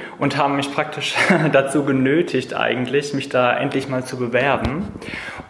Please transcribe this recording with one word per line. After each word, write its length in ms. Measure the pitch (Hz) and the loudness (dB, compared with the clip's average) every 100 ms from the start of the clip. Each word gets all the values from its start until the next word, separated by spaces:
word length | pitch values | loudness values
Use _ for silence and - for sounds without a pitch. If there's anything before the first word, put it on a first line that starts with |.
| - - | -10 -4
und 180 | 139 139 | -2 2
haben 200 | 143 139 | 0 0
mich 160 | 139 | -2
praktisch 420 | - 147 - - - - | -2 -4 -4 -4 0 4
<laughs> 200 | 180 156 | 4 6
dazu 320 | 139 135 151 | 4 4 2
genötigt 720 | 139 131 131 151 170 131 123 | 2 2 4 4 2 0 -2
eigentlich, 580 | - 113 117 120 135 147 | -2 0 0 0 -2 -2
mich 160 | 135 131 | -4 -2
da 260 | 127 123 120 | 2 2 2
endlich 320 | 135 135 131 | 0 -2 -2
mal 160 | 131 | -4
zu 120 | 123 127 | -4 -6
bewerben. 720 | 123 123 139 123 120 143 107 - - - - - - | -2 0 2 0 0 -2 -6 -8 -12 -12 -12 -12 -4